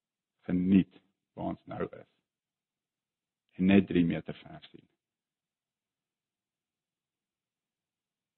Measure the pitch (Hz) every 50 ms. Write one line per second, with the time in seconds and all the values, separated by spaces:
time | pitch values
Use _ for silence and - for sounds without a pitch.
0 | _ _ _ _ _ _ _ _ _ - 90 90 90 92 95 95 - - - -
1 | _ _ _ _ _ _ - - 92 90 82 - _ - - - 87 - - -
2 | - _ _ _ _ _ _ _ _ _ _ _ _ _ _ _ _ _ _ _
3 | _ _ _ _ _ _ _ _ _ _ _ - 92 95 98 101 98 - 85 90
4 | 87 85 85 80 - - 80 - - - 80 78 - - - - - _ _ _
5 | _ _ _ _ _ _ _ _ _ _ _ _ _ _ _ _ _ _ _ _
6 | _ _ _ _ _ _ _ _ _ _ _ _ _ _ _ _ _ _ _ _
7 | _ _ _ _ _ _ _ _ _ _ _ _ _ _ _ _ _ _ _ _
8 | _ _ _ _ _ _ _